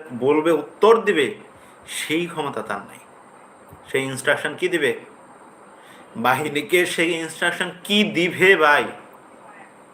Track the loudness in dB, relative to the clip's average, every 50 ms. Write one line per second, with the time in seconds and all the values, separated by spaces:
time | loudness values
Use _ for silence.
0 | -2 -6 -8 -2 0 2 2 2 4 2 2 2 0 -4 -4 4 6 6 6 6
1 | 4 0 0 0 0 -2 -4 -8 -16 -20 -20 -20 -20 -20 -20 -20 -18 -14 -12 -10
2 | -6 -4 -4 -4 -4 -4 -6 -8 -6 -6 -6 -8 -8 -8 -8 -10 -10 -14 -20 -20
3 | -20 -20 -20 -20 -20 -20 -20 -20 -20 -20 -20 -20 -20 -20 -20 -20 -12 -6 -4 -4
4 | -4 -4 -6 -6 -2 -2 -2 -2 -2 -8 -6 -4 -4 -2 -2 0 -2 -2 -2 -4
5 | -8 -20 -20 -20 -20 -20 -20 -20 -20 -20 -20 -20 -20 -20 -20 -20 -20 -20 -20 -20
6 | -20 -16 -8 -2 0 0 0 0 0 -4 -4 -4 -2 0 2 2 2 2 0 0
7 | 0 0 -2 -4 -6 -8 -6 -4 -2 -2 -2 -2 -6 -6 -8 -10 -6 -2 0 2
8 | 2 2 0 0 -2 0 0 4 6 6 6 6 6 4 4 4 2 -2 -6 -14
9 | -18 -20 -20 -20 -20 -20 -20 -20 -20 -20 -20 -20 -20 -20 -20 -20 -20 -20